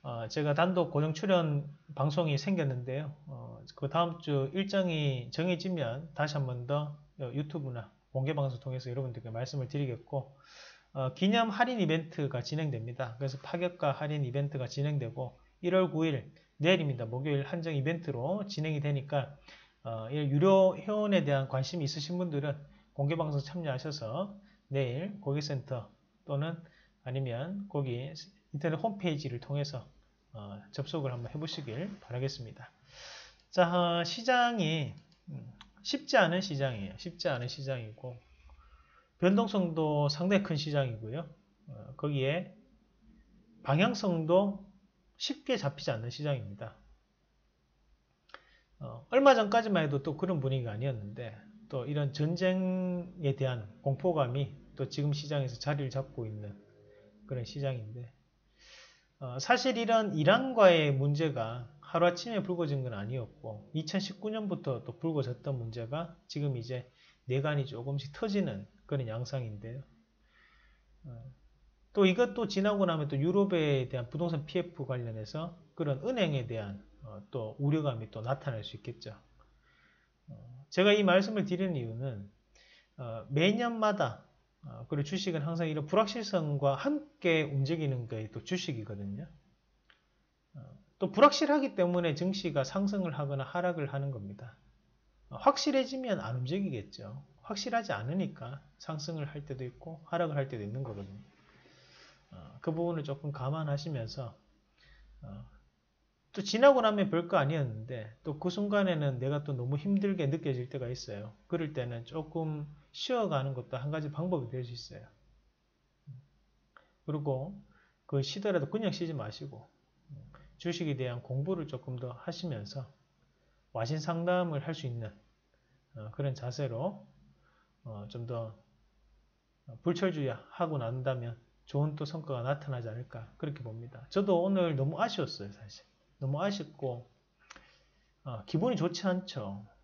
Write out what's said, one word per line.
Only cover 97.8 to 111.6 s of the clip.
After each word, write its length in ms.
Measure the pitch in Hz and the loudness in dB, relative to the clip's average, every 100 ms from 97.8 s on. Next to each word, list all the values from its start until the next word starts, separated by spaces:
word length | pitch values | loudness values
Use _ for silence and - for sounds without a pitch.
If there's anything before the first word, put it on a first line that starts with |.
| 220 | 0
않으니까 720 | 104 117 180 175 - 117 139 - _ | -4 0 0 -2 -4 -10 -12 -16 _
상승을 480 | - 156 160 160 147 | -8 -6 -6 -6 -6
할 200 | 147 143 | -8 -10
때도 200 | 131 123 | -8 -8
있고 360 | 123 - 160 - | -10 -14 -14 -6
하락을 320 | 170 165 143 | 0 0 0
할 100 | 135 | -2
때도 160 | 117 | -4
있는 200 | 101 123 | -4 -4
거거든요. 360 | 123 101 98 101 - _ - - - - - - - - _ | -6 -6 -10 -12 -18 _ -20 -20 -20 -20 -20 -20 -20 -20 _
어, 260 | 92 80 127 | -18 -16 -6
그 100 | - | -4
부분을 320 | 160 170 165 | -2 -2 -2
조금 280 | 147 139 151 | -4 -6 -6
감안하시면서, 1040 | 139 127 156 151 143 165 139 113 - 120 - _ _ _ _ - - - - | -4 -2 -2 0 -2 -2 -6 -6 -8 -10 -12 _ _ _ _ -20 -20 -20 -18
어, 220 | 101 98 123 - _ _ _ _ _ _ _ | -14 -14 -16 -20 _ _ _ _ _ _ _
또 80 | 202 | -8
지나고 400 | 202 220 277 262 | -2 8 10 10
나면 280 | 226 208 196 | 6 4 4
별거 280 | 170 170 185 | 2 4 2
아니었는데 800 | 139 160 127 107 113 123 107 - | 4 2 0 -4 -8 -8 -10 -10
또 160 | - 147 | -8 -2
그 100 | 180 | -2
순간에는 720 | 185 202 202 190 160 143 127 | 0 2 4 4 4 0 0
내가 240 | 131 147 | 0 0
또 100 | 147 | -2
너무 220 | 131 123 143 | -4 -2 -2
힘들게 520 | 202 202 202 180 139 | 2 2 2 2 2
느껴질 420 | 156 156 127 123 | 2 0 -2 -4
때가 180 | 139 120 | -6 -6
있어요. 460 | 123 - 104 107 - _ | -6 -8 -8 -10 -16 _
그럴 260 | 170 | -4